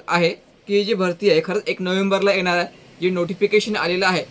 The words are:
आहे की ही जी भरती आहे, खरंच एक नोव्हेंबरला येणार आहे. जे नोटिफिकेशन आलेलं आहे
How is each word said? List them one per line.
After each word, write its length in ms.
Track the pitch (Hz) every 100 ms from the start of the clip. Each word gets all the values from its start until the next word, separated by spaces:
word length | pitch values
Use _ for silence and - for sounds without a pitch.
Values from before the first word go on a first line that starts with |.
| -
आहे 200 | 170 170
की 480 | 202 _ _ - 202
ही 80 |
जी 100 | 202
भरती 360 | 208 185 170 202
आहे, 100 | 160
खरंच 240 | 165 180 -
एक 120 | 196
नोव्हेंबरला 520 | 180 190 196 196 196
येणार 240 | 190 180 175
आहे. 80 | 175 - - -
जे 100 | 175
नोटिफिकेशन 680 | 180 170 185 202 208 208 208
आलेलं 300 | 165 185 190
आहे 160 | 175 -